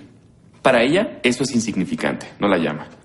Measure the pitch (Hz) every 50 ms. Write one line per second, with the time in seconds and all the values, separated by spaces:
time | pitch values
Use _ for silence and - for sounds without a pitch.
0 | - - - - _ - _ _ - - - - - 135 123 117 117 139 160 190
1 | 240 - - - - 127 120 - 135 - - 226 - 214 - 95 87 - - -
2 | 76 71 - - - - - - 101 101 95 87 80 80 73 76 - - - -